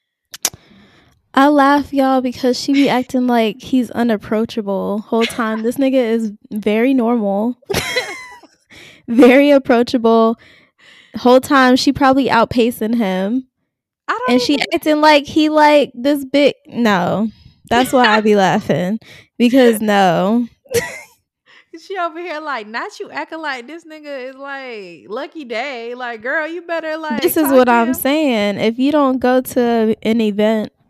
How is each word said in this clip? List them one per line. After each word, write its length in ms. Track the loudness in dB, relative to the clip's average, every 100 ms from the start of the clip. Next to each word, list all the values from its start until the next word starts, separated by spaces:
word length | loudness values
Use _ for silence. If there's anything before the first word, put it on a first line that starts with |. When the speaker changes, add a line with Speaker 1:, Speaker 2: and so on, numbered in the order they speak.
| _ _ _ -10 -10 -10 _ -20 _ _ _ _ _
Speaker 1:
I 140 | 2 4
laugh, 440 | 4 4 2 0
y'all, 280 | -2 0 0
because 360 | -2 -4 -4 -2
she 160 | 0
be 140 | 0 2
Speaker 2:
<laughs> 0 |
Speaker 1:
acting 380 | 0 -2 -2 0
like 340 | 0 0 -4
he's 300 | -4 -2 -2
unapproachable 1120 | -2 -2 -2 -4 -4 -4 -6 -6 -4 -4 -6
whole 260 | -4 -2 -2
time. 360 | -4 -6 -4
This 140 | -4 -2
nigga 180 | 0
is 380 | 0 0 -2 -4 -8 _
very 440 | -6 -2 0 2
normal, 640 | 2 0 0 -2 -2 -4 -6 -8
<laughs> 60 | -6 -4 -6 -8 -12 -18 -20 -20 _ _
Speaker 2:
<laughs> 340 | -20 -20 -18 -2
Speaker 1:
very 420 | 6 6 6 6
approachable. 880 | 4 4 2 2 0 2 4 2 0 -10 _ _ _ _ -20 _ -2
Whole 240 | 4 4
time, 360 | 4 4 4 4
she 160 | 2
probably 360 | 2 2 2 2
outpacing 680 | 0 2 0 0 -2 -4 -2
him. 520 | -2 -2 -2 -4 -6 _ _ _ _ _ -8
Speaker 2:
I 40 | -4
don't 100 | 0
Speaker 1:
And 120 | 0
she 160 | 2 -2
Speaker 2:
even 140 | -2
Speaker 1:
acting 260 | -2 0 4
like 260 | 4 4 2
he, 220 | 0 2
like, 440 | 4 4 4 2
this 300 | -2 -2 -2
big, 300 | 0 2 2 0 -8
no. 640 | -2 0 2 0 -2 -4 -8 -20 _ -2
That's 220 | 0 2
why 160 | 2 4
I 120 | 2
be 160 | 2 2
Speaker 2:
<laughs> 0 |
Speaker 1:
laughing, 640 | 2 0 -2 -2 -2 -6 -10 -20 _ -2
because 420 | 2 4 4 2
no. 680 | 0 2 2 2 0 0 -4 _ _
<laughs> 1040 | -4 -4 -10 -20 _ _ _ _ -20 _ -20
Speaker 2:
She 180 | -10 -6
over 200 | -6 -8
here 200 | -12 -10
like, 260 | -10 -10 -10
"Not 320 | -10 -12 -14
you 100 | -14
acting 300 | -12 -12 -10
like 260 | -10 -10 -12
this 180 | -18
nigga 460 | -20 -18 -14 -14 -14
is, 60 | -16
like, 680 | -14 -14 -14 -14 -16 -18 -12
Lucky 360 | -12 -10 -14
Day." 500 | -10 -8 -8 -10 -12
Like, 280 | -12 -12 -10
girl, 240 | -6 -6 -6
you 160 | -10
better, 340 | -8 -8 -6 -8
like, 260 | -6 -4
Speaker 1:
This 140 | -2 0
is 160 | 2
Speaker 2:
talk 0 |
Speaker 1:
what 160 | 4 4
Speaker 2:
to 20 |
Speaker 1:
I'm 220 | 2 0
Speaker 2:
him. 20 |
Speaker 1:
saying. 640 | -2 -2 0 0 0 -2 -2
If 200 | -2 0
you 120 | 0
don't 260 | 2 0 0
go 220 | 0 0
to 560 | 0 -2 0 0 0 -2
an 180 | -2 0
event 520 | 0 0 0 0 -6 -14